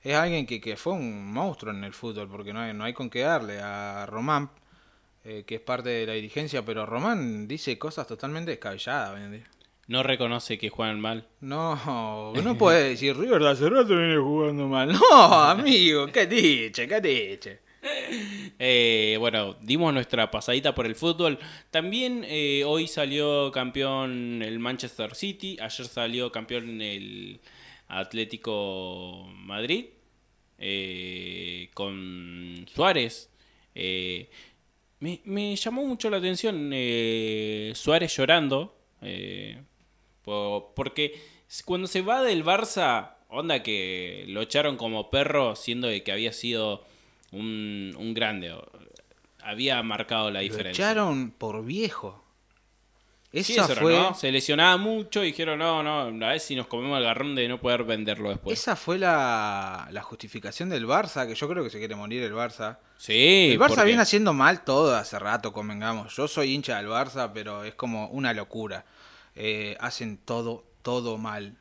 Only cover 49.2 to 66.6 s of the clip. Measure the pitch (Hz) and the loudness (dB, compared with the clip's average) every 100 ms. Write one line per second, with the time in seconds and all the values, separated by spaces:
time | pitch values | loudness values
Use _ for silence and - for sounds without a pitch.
49.2 | _ _ - 107 135 123 113 107 110 113 | _ _ -12 -4 0 0 -2 -4 -2 -2
50.2 | 107 98 98 107 95 90 202 220 202 139 | -2 -2 -4 -4 -6 -2 0 2 0 0
51.2 | 123 - 113 107 113 180 220 - 101 98 | -4 -6 -8 -6 -6 -4 -4 -6 -12 -16
52.2 | _ _ _ _ _ _ _ _ _ _ | _ _ _ _ _ _ _ _ _ _
53.2 | _ - 190 226 175 123 160 165 185 180 | _ -4 0 4 4 4 6 6 4 2
54.2 | 139 135 131 147 175 180 208 220 208 214 | 0 0 2 4 6 6 2 -2 -2 -2
55.2 | 190 147 160 151 165 160 151 151 123 113 | -2 -2 -4 0 0 0 0 -2 -2 -2
56.2 | 113 156 - 131 117 120 131 139 117 113 | -2 -2 -2 -6 -4 -6 -2 0 2 0
57.2 | 143 135 120 123 123 120 113 110 107 104 | -2 -2 -2 0 0 0 0 -2 -2 -2
58.2 | 104 98 - 110 - 202 - 180 185 160 | -2 -4 -4 -4 -2 -4 -2 0 4 4
59.2 | 127 113 107 101 95 92 62 98 101 113 | 4 2 0 -2 -6 -8 -10 -12 -12 -16
60.2 | 107 113 101 - 180 156 113 151 202 143 | -14 -12 -12 -8 -4 -4 2 2 2 -4
61.2 | 120 110 147 180 127 110 107 104 104 120 | -4 -4 -4 -4 -6 -6 -10 -8 -8 -6
62.2 | 117 107 120 - 110 117 _ _ - 110 | -4 -4 -6 -6 -10 -10 _ _ 0 8
63.2 | 139 190 170 120 285 - 208 240 214 208 | 10 10 8 8 6 8 6 8 6 6
64.2 | 214 147 135 175 - 135 156 117 104 104 | 4 6 6 6 2 4 6 4 0 -6
65.2 | 101 113 107 107 107 104 110 113 104 - | -2 -2 -2 -8 -10 -6 -4 -4 -8 -4
66.2 | 147 - 135 139 | -4 0 0 0